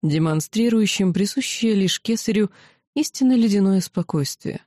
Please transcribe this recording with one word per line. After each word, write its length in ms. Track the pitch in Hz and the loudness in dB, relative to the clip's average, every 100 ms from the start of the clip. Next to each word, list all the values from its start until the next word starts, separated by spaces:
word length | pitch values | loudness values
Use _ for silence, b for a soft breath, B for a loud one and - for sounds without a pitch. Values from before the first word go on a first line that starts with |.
демонстрирующим 1080 | 156 151 160 156 151 214 233 226 208 - 190 | 0 0 0 0 -2 -2 2 2 0 0 0
присущее 640 | 175 202 - 254 - 226 | 0 -2 -2 -6 -2 0
лишь 260 | 208 190 - | 0 0 -2
кесарю 500 | - 226 - 208 208 b b b b | -4 -4 0 0 0 b b b b
истинно 400 | - 302 - 262 | -6 -6 0 2
ледяное 460 | 254 226 202 190 196 | 4 4 2 2 2
спокойствие. 800 | - - 170 160 139 - - - | -2 -6 -4 -2 -4 -6 -10 -12